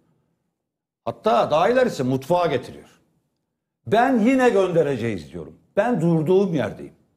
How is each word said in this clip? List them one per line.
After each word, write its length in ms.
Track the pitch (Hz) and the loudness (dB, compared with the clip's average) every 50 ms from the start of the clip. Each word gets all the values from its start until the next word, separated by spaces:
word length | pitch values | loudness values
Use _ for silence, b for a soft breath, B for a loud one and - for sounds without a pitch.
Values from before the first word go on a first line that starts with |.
| _ _ _ _ _ _ _ _ _ _ _ _ _ _ _ _ _ _ _ _ - | _ _ _ _ _ _ _ _ _ _ _ _ _ _ _ _ _ _ _ _ -12
Hatta 460 | 117 117 - - 220 233 220 165 - | -12 -8 -4 -2 0 0 0 0 0
daha 180 | 151 160 180 220 | 0 0 2 2
ilerisi 340 | 247 262 254 226 - - 127 | 2 2 0 0 -2 -4 -2
mutfağa 420 | 127 135 127 131 - 180 175 170 | -2 -2 -2 -2 0 0 0 0
getiriyor. 420 | 160 139 117 - - - - - - _ _ _ _ _ _ _ _ _ _ _ _ _ _ _ _ _ _ - | 0 -2 -4 -6 -8 -20 -20 -20 -20 _ _ _ _ _ _ _ _ _ _ _ _ _ _ _ _ _ _ -6
Ben 320 | 117 202 226 247 269 262 220 | -2 2 2 2 2 2 2
yine 300 | 202 254 269 254 247 240 | 2 2 2 4 4 4
göndereceğiz 800 | 233 202 185 180 165 165 143 143 135 107 117 117 104 85 76 - | 4 2 2 2 2 0 0 0 -2 -2 -4 -4 -6 -6 -10 -12
diyorum. 220 | - 85 76 76 - - _ _ - | -14 -14 -14 -16 -18 -20 _ _ -2
Ben 240 | - 220 247 240 165 | -2 0 0 0 0
durduğum 520 | 165 170 165 160 151 175 185 190 202 185 165 | 0 0 0 0 2 2 2 2 2 0 -2
yerdeyim. 400 | 135 110 101 - - 71 - - _ _ _ _ | -4 -4 -4 -6 -10 -18 -20 -20 _ _ _ _